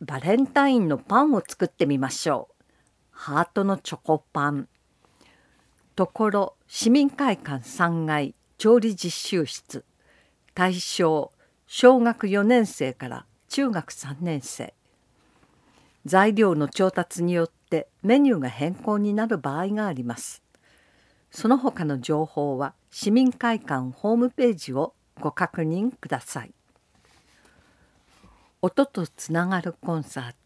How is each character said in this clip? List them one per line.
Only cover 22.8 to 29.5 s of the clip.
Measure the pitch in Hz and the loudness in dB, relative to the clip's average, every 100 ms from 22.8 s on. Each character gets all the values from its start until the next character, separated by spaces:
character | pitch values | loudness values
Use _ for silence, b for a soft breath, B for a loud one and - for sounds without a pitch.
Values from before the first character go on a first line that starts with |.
| _ | _
市 | - 202 | -8 0
民 | 233 254 | 2 2
会 | - 240 226 | 0 -4 -4
館 | - 135 127 | -4 -6 -6
ホ | - 208 | -6 -2
ー | 233 | 0
ム | 240 | 0
ペ | - 247 | 2 0
ー | 180 | 0
ジ | - | -6
を | 131 156 _ _ - | -4 -4 _ _ -8
ご | 151 | -8
確 | - 180 - | -4 -4 -4
認 | 160 175 233 - | -4 -2 -4 -6
く | - | -8
だ | 127 | -8
さ | - 139 | -8 -14
い。 | 104 _ _ _ _ _ b b b b b b b b b b b b b b b _ | -14 _ _ _ _ _ b b b b b b b b b b b b b b b _
音 | 185 - 277 | -2 0 0
と | - 165 | -2 -8
つ | - - | -10 -4
な | 165 | -2
が | 180 | 0